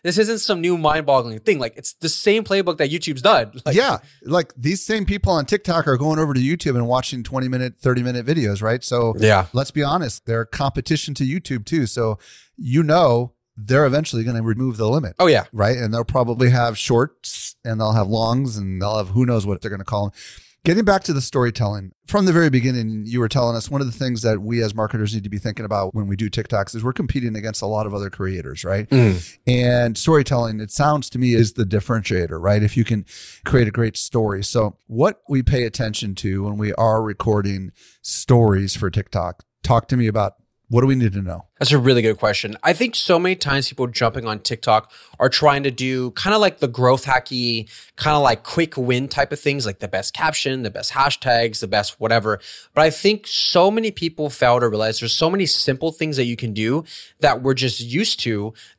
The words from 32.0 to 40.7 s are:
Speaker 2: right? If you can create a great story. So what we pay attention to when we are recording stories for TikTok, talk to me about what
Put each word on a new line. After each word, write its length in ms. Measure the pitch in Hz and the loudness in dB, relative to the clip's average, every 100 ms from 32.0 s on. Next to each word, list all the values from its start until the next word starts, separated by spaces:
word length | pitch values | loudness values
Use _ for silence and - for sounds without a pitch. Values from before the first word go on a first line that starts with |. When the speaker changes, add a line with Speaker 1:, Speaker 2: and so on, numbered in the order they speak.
| 95 92 85 80 | -2 -2 -2 -2
Speaker 2:
right? 220 | 90 104 | 0 2
If 120 | 104 120 | 2 2
you 80 | |
can 220 | 110 110 95 - - - - | 0 0 -4 -14 -20 -12 0
create 220 | 131 110 | 2 2
a 40 | |
great 240 | 110 113 - | 0 -2 -4
story. 480 | - 123 110 98 | -4 -2 0 -2
So 320 | 98 120 104 - - | -2 0 0 -2 -8
what 340 | 117 175 208 - | 0 0 0 -4
we 140 | 135 | -2
pay 220 | 127 127 117 | 2 2 0
attention 500 | - 110 104 107 92 | -2 -4 -4 -6 -4
to 260 | 101 95 101 | -4 -2 -4
when 120 | 104 | -4
we 160 | 104 | -4
are 260 | - 110 110 | 0 2 2
recording 680 | 110 101 - 104 98 98 95 - _ _ | 0 -2 0 2 0 -4 -8 -14 _ _
stories 760 | - - - 123 110 95 98 - | -8 -4 4 6 6 4 0 -2
for 140 | 95 | -2
TikTok, 540 | 104 - 92 87 - _ _ | -2 -4 -4 -4 -8 _ _
talk 240 | - 117 - | 2 2 2
to 80 | 123 | 2
me 100 | 113 | 2
about 280 | 107 98 - _ _ | 2 0 -4 _ _
what 120 | - | 0